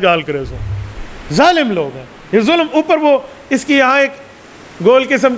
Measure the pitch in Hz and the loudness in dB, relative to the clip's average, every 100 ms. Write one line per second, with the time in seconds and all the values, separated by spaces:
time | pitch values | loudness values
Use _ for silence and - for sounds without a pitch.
0 | 185 170 147 143 123 127 - - - - | 0 0 -2 -6 -8 -10 -8 -8 -10 -12
1 | - - - 151 320 339 254 180 139 131 | -14 -14 -4 2 2 2 0 -2 -4 -8
2 | 123 - - 214 226 339 320 311 311 320 | -16 -20 -2 0 2 0 0 -2 0 0
3 | 302 277 - - - 262 277 277 254 277 | 2 0 -2 -18 -4 -4 0 2 4 2
4 | 269 - - - - - - - 180 262 | 0 -4 -20 -20 -20 -20 -20 -2 2 4
5 | 262 269 262 | 2 0 0